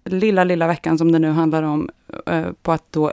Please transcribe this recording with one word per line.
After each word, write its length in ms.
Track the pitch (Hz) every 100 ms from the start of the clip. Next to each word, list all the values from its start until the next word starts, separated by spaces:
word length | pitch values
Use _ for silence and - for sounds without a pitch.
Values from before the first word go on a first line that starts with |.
lilla, 400 | - 185 214 196
lilla 220 | 180 180 165
veckan 320 | 170 165 160
som 140 | 165
det 60 | 165
nu 120 | 160
handlar 320 | 156 160 156
om, 280 | 156 147 - - - - -
eh, 200 | 170 165 -
på 100 | -
att 200 | 165 -
då 200 | 160 151